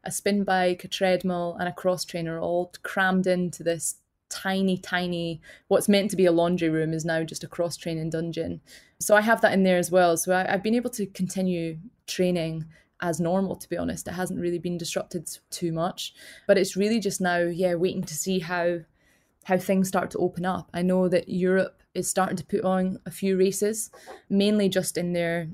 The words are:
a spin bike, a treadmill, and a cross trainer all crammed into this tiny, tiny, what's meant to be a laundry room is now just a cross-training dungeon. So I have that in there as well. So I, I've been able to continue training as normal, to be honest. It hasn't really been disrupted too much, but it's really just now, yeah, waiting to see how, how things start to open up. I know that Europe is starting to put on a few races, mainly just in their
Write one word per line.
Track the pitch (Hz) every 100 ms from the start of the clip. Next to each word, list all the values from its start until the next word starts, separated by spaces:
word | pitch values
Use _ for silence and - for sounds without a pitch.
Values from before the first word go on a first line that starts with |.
a | 190
spin | - 208 202
bike, | 196 185 180 180
a | -
treadmill, | - 190 180 185 175 175 170
and | 180
a |
cross | 175 185 180
trainer | - 175 165 165
all | 170 175 180 -
crammed | - - 190 185 185
into | 180 180 -
this | 165 165 - - _ _ _
tiny, | - 190 190 196 185
tiny, | - 180 180 170 170 160 - - _
what's | 196 -
meant | 202 202
to | 180
be |
a | 185
laundry | 170 170 180 165
room | 156 160
is | 160
now | 165 165
just | 160 -
a | 160
cross-training | - 170 - 175 160 160
dungeon. | 160 170 165 170 170 _ - _ _
So | - 208
I |
have | 214 226
that | 220
in | 185
there | 190 180
as | 165
well. | 185 175 165
So | -
I, | 185 185
I've | 196
been | 220 240
able | 240
to | -
continue | 190 - 185 190 185 175 165 160 202 _ -
training | - 180 180 160 160 160 - _ _
as | 175 165
normal, | 165 185 190 -
to | -
be | 175
honest. | 170 170 -
It |
hasn't | 175 180 185
really | 175 175
been | 175 175
disrupted | 165 190 - 180 156 - _
too | - 175
much, | 160 175 - - - - - -
but | 202
it's | 190 180
really | 208 233
just | 196 185
now, | 180 175
yeah, | 175 170 185
waiting | 175 180 190
to | -
see | 151 - 185
how, | 165 180 170 175 165 _ _ _ _ _ -
how | 185
things | 190 190 185
start | 190 180
to | -
open | 180 180 180
up. | 180 -
I | 175
know | 185 185 185
that | 175 -
Europe | 180 185 185 185 _ _
is | 185 180
starting | - 190 185
to |
put | - 196
on | 185 185 185 190 -
a |
few | 185 196 185
races, | 190 190 208 220 - - - - _
mainly | 196 202 214 196
just | 185 180 -
in | 175
their | 175 170 170 160